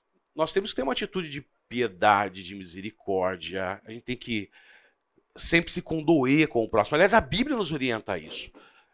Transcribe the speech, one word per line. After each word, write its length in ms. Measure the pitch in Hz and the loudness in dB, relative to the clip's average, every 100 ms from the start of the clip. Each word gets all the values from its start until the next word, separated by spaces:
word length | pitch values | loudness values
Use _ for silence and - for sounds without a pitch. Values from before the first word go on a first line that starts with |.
| _ _ _ | _ _ _
nós 180 | 156 160 | -4 0
temos 180 | 196 214 | 0 -2
que 60 | - | -2
ter 60 | |
uma 100 | 269 | -2
atitude 380 | 262 202 196 156 | -2 -4 -4 -6
de 140 | 143 - _ _ | -10 -14 _ _
piedade, 720 | 120 117 90 107 101 101 92 | -2 -2 4 6 6 2 -6
de 120 | 90 | -14
misericórdia, 1300 | 98 90 90 101 - - 95 92 92 80 95 92 98 | -12 -12 -10 -12 -10 -4 0 0 -2 -6 -6 -6 -8
a 60 | - | -12
gente 100 | 117 | -14
tem 140 | - 123 | -10 -10
que 340 | - 110 95 - - - _ _ _ _ _ - | -4 -4 -4 -14 -20 -20 _ _ _ _ _ -8
sempre 340 | - 170 170 | 0 0 0
se 120 | 180 | -6
condoer 640 | - 160 151 160 127 151 151 | -4 -2 4 4 6 4 4
com 160 | 120 | 0
o 40 | 110 | 2
próximo. 280 | 110 104 151 | 2 2 4
Aliás, 180 | 190 | 6
a 60 | 220 | 4
Bíblia 360 | 131 180 285 247 | 2 -2 -2 -2
nos 140 | 160 | -2
orienta 440 | 151 131 110 - | -2 -2 -2 -4
a 40 | 90 | -6
isso. 320 | 80 - - - - _ _ | -6 -12 -14 -18 -20 _ _